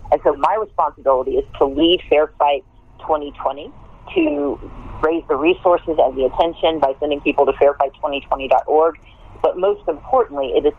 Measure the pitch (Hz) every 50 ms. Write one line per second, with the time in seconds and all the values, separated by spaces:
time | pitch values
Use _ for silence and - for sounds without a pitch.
0 | - - 147 147 - 165 147 139 139 165 196 226 214 - - - 160 147 143 -
1 | - 135 135 127 127 131 123 131 135 - - - 151 139 135 147 165 170 180 180
2 | - - 160 147 156 151 - - 147 147 143 135 - _ _ - - - - -
3 | - - 156 151 147 143 - - - 135 135 139 165 269 - - - - - -
4 | - - - 381 320 302 294 - - 139 110 - - 98 - - - - - -
5 | - 156 170 165 - - 151 131 147 170 180 - - 180 175 170 - 170 156 147
6 | 135 127 131 135 131 127 - - 170 170 165 - - 165 160 156 143 135 135 -
7 | - 151 147 143 - 147 139 - 143 139 139 - 143 139 143 - 143 135 - -
8 | - 151 139 139 - - 143 139 135 127 135 123 - - 147 156 160 165 156 -
9 | - - - - - - - - - 156 - 180 185 202 - - - 180 160 -
10 | - - - 262 - - - - 135 131 - 151 139 147 -